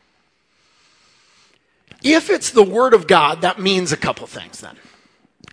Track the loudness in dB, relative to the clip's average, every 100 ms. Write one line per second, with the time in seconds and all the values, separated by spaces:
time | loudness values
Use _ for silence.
0 | _ _ _ _ _ _ _ _ _ _
1 | _ _ _ _ _ _ _ _ _ -8
2 | 0 0 0 -4 -2 2 2 4 4 2
3 | 4 4 4 0 -4 -2 -2 -2 -2 -4
4 | -6 -8 -10 -18 -20 -20 -20 -20 -20 _
5 | _ _ _ _ -2